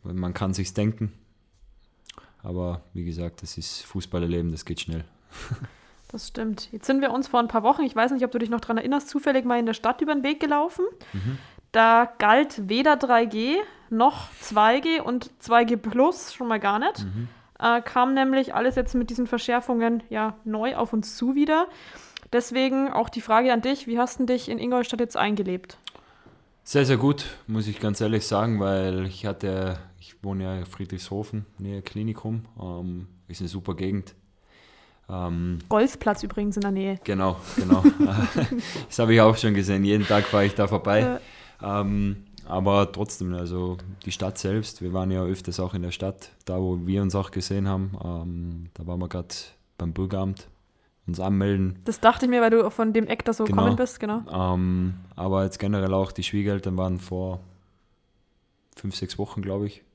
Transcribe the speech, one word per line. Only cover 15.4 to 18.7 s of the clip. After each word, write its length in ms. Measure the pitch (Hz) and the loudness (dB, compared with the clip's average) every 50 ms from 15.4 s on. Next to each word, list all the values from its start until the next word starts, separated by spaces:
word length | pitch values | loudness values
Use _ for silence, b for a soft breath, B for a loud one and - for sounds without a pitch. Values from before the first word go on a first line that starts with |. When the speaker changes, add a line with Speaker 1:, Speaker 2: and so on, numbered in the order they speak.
| - - 233 233 240 | -2 4 6 6 6
Speaker 2:
G 100 | 226 240 226 | 6 2 0
plus 560 | - 226 202 240 262 320 349 339 - - - | -2 -2 2 4 4 4 4 0 -8 -14 -10
schon 140 | - 262 233 | -8 -4 -2
mal 120 | 226 214 | -2 0
gar 200 | 208 202 202 214 | 0 0 0 2
nicht. 240 | 254 359 415 - 104 | 0 0 -2 -2 -8
Speaker 1:
Mhm. 240 | 95 95 107 117 120 B B B B B _ | -6 -6 -6 -8 -8 B B B B B _
Speaker 2:
Äh, 220 | - - 233 240 | 0 2 2 2
kam 320 | 233 - - 254 247 262 269 | 0 -2 2 2 2 4 4
nämlich 400 | 269 269 262 262 269 262 - - | 2 4 4 4 2 2 0 0
alles 220 | - 233 254 | 0 0 2